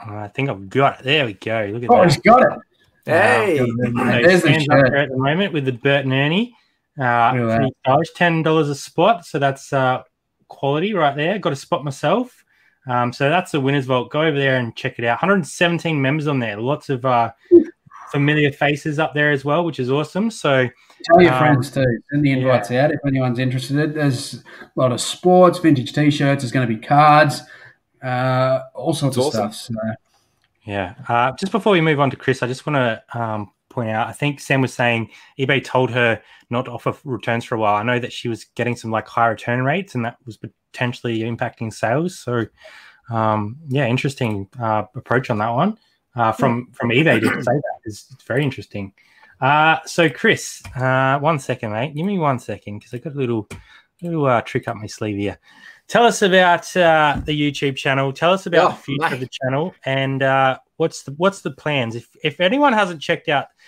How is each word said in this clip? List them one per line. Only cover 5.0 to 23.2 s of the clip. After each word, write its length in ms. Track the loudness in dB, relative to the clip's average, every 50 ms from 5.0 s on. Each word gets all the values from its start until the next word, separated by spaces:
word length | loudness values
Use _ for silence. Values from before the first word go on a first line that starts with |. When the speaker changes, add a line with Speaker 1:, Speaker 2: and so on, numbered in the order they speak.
| 0 0
Speaker 1:
the 80 | -2
moment 360 | -2 0 0 0 0 0 0 -2
with 100 | -2 -2
the 80 | -2 -4
Bert 320 | -2 0 2 2 2 2
and 80 | 0 0
Ernie. 420 | 2 2 2 2 0 -2 -2 -6 _ _ _ _ _ _ _ _ -4
Uh, 40 | 0
Speaker 2:
Look 400 | 0 2 4 4 2 2 0 0
at 40 |
that. 100 | 0 0
Speaker 1:
pretty 180 | 0 0 0 -4 -4 0
stylish, 280 | 2 2 2 2 -2 -2
ten 280 | 0 0 2 2 2 2
dollars 260 | 2 2 2 2 0
a 60 | -4
spot. 500 | -6 -10 -8 -2 2 2 2 2 0 -4
So 140 | -8 -4 -2
that's, 340 | 0 -2 -2 -4 -8 -4 -2
uh, 300 | 0 0 0 0 -2 -6 _ _ _ _ _ _ _ _ _
quality 440 | -12 -6 -4 -2 -2 -2 -2 -2 0
right 240 | 0 0 0 0
there. 220 | 0 -2 -2 -2 -2
Got 160 | -2 -4 -4
a 20 |
spot 260 | -4 -4 -4 -4 -4 -4
myself. 600 | -6 -8 -4 0 0 0 0 0 -4 -10 _ _ _ _ _ _ _ _ _ _
Um, 260 | -4 -2 -2 -2 -2 -2
so 180 | -2 0 0
that's 220 | 0 0 -2 -2 -4
the 80 | -2
Winners 260 | 0 0 0 0 0
Vault. 240 | 0 -2 -2 -2 -2
Go 120 | -4 -2 0
over 160 | 0 0 0
there 200 | 0 0 0 0
and 180 | -2 -4 -8
check 220 | -8 -8 -8 -6 -4
it 60 | -2
out. 120 | -2 0 0
Hundred 260 | 2 2 2 0 0
seventeen 540 | -4 -2 0 0 0 0 -2 -2 -2 -2 0
members 280 | 0 0 0 0 -2 -2
on 100 | -2 -2
there. 220 | -2 -4 -4 -4
Lots 300 | -4 -4 -4 -4 -4 -6
of, 140 | -6 -2 0
uh, 280 | 0 2 2 2 0 -4 _ _ _ 6 6 6 4 -4 _ _ _ -20 -20 -14 -6 -2
familiar 400 | 0 2 2 2 2 2 2 0
faces 460 | 0 0 0 0 -2 -4 -4 -2 -2
up 160 | -2 -2 0
there 160 | 0 2 2
as 140 | 0 0 0
well, 200 | 0 0 0 0
which 160 | -2 -4 -4
is 100 | -2 -2
awesome. 400 | 0 -2 -2 -4 -4 -4 -4 -4
So 380 | -6 -4 0 2 2 2 2 0 -4 _ _ _ -20 _ 2
Speaker 2:
Tell 180 | 4 6 8 8
your 100 | 6 6
Speaker 1:
um, 60 | 4
Speaker 2:
friends 320 | 4 4 4 2 0 -2
too. 140 | -2 0 0 0 0 -2 -6 -6 -2
Send 120 | 0 0
the 60 | 2
Speaker 1:
yeah. 60 | 0
Speaker 2:
invites 340 | 2 2 2 2 2 0 0
out 220 | 0 0 2 0 0
if 80 | -2 -2
anyone's 320 | -2 0 0